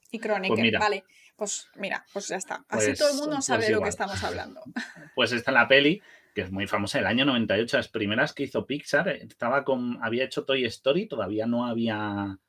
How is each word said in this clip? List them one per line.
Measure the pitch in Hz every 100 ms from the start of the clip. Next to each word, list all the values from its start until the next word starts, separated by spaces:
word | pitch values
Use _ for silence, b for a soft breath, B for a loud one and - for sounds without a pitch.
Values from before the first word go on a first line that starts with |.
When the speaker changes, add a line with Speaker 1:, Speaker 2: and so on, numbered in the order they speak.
| -
Speaker 1:
Y | 226
Kronecker, | 220 202 185
Speaker 2:
Pues | 110
mira. | 113 104
Speaker 1:
vale, | 214 190 _ b b -
pues | 104 - - -
mira, | 196 - -
pues | 202 -
ya | 185
está. | - - -
Así | 226 107
Speaker 2:
Pues, | -
Speaker 1:
todo | 294
el | 277
mundo | 294 285
Speaker 2:
pues | 269
Speaker 1:
sabe | 226 220
de |
lo | 214
que |
Speaker 2:
igual. | 196
Speaker 1:
estamos | 208 196 196
hablando. | - - - - - 240
Speaker 2:
<laughs> | - - - -
Pues | 113
esta | 120 139
es | 127
la | 117
peli, | 135 143 202 B B B 104
que |
es | 92
muy | 95 101
famosa, | 104 101 135
del | 98
año | 117 143
noventa | 120 107 101
y |
ocho, | 117 131
las | -
primeras | 113 101 113 151
que | -
hizo | 135 117 -
Pixar, | 147 - 143 180
eh, | - 110
estaba | - 120 139 135
con, | 127 123 120
había | 113 120 131
hecho | 147 143
Toy | 135 120
Story, | - 135 165 214
todavía | 123 95 107 113
no | 120 120
había, | 117 113 107 107 101 101 98